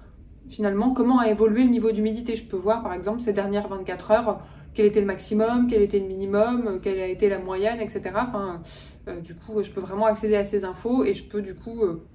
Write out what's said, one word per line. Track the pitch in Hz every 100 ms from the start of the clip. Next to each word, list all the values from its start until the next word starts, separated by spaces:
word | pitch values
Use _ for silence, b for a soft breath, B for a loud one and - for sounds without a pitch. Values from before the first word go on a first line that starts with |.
| B - - - -
finalement | - 208 196 240
comment | 254 240 254
a | 226
évolué | 208 220 214
le | 254
niveau | 233 220
d'humidité. | 208 214 220 240 220
Je | -
peux | 190
voir | 185 233
par | 208
exemple | 180 190 233
ces | 233
dernières | 196 196 202 208
vingt-quatre | 190 185 180 -
heures, | 220 233 - B B B
quel | - 208
était | 208
le | 196
maximum, | 190 - 214 226 240 240
quel | 220
était | 202 202
le | 190
minimum, | 190 196 202 226 247 226
euh, | 185
quelle | 196 190
a | 185
été | 180 208
la | 190
moyenne, | 185 190 208 233
et | 214
cetera. | 202 190 196 240
Enfin, | 214 196 170 165 B B B -
euh, | 175
du | 170
coup, | 165 - 214
je | 190
peux | -
vraiment | 190 196 220
accéder | 214 214 208
à | 202
ces | 208 190
infos | 180 233 254
et | 262
je | -
peux | - 208
du | 190 180
coup, | 233 233
euh, | 202 165 -